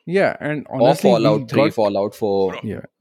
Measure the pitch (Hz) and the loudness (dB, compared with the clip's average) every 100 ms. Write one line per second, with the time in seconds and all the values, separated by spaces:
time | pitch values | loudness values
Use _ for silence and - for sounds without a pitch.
0 | - 185 156 - 147 151 - - 120 151 | -4 0 0 -2 -6 -6 -6 2 2 4
1 | - 117 110 107 120 117 110 107 104 101 | 2 4 2 0 0 0 0 2 0 0
2 | 101 - 107 98 95 92 110 95 - _ | -4 -4 -2 0 0 -4 -10 -10 -14 _